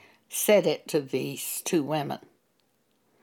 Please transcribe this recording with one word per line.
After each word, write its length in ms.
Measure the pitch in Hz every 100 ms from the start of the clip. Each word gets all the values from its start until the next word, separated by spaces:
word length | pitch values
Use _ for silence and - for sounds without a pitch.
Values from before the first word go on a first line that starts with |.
| - _ _
said 400 | - - 208 170
it 200 | - -
to 100 | 156
these 640 | 135 131 139 135 - -
two 220 | - 170
women. 360 | 139 156 139 139 - _ _ _ _ _ _ _ _ _